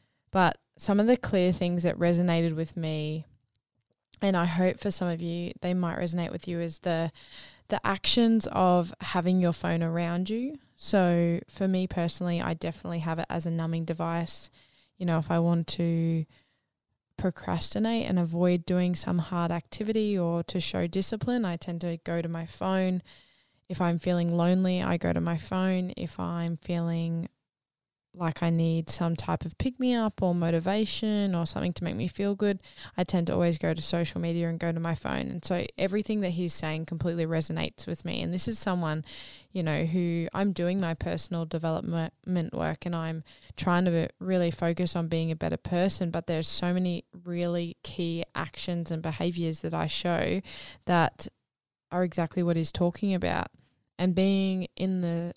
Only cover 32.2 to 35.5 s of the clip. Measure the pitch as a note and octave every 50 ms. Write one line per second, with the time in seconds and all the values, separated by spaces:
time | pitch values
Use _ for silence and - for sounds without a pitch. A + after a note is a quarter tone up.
32.2 | G3+ G3+ G3+ G3 G#3 G3+ G3 F#3 - - - - - - - - F3+ - F#3+ F3+
33.2 | E3 - - F3 F3 E3+ E3 D#3 - E3 D#3+ D#3+ D#3 - - E3+ E3+ - - F3
34.2 | E3+ E3+ E3+ E3+ E3+ E3 E3 E3 E3 E3+ E3 E3 E3 E3 E3 - - - C2 C2
35.2 | C2+ C2 - E3+ - -